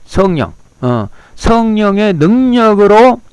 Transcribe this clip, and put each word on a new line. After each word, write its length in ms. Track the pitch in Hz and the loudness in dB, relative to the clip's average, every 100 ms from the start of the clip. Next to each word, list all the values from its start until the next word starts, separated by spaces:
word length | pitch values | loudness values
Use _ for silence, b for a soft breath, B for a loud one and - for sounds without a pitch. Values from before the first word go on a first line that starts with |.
| - | -10
성령, 480 | - 196 160 87 - - - | -4 -2 -2 -6 -10 -20 -8
어, 280 | 127 120 101 b b b | -6 -6 -8 b b b
성령의 800 | - 233 226 214 208 196 214 | -2 0 0 -2 -2 0 -2
능력으로, 1080 | 170 160 247 254 240 220 202 202 214 254 233 - | 0 0 0 0 0 0 2 4 4 4 0 -10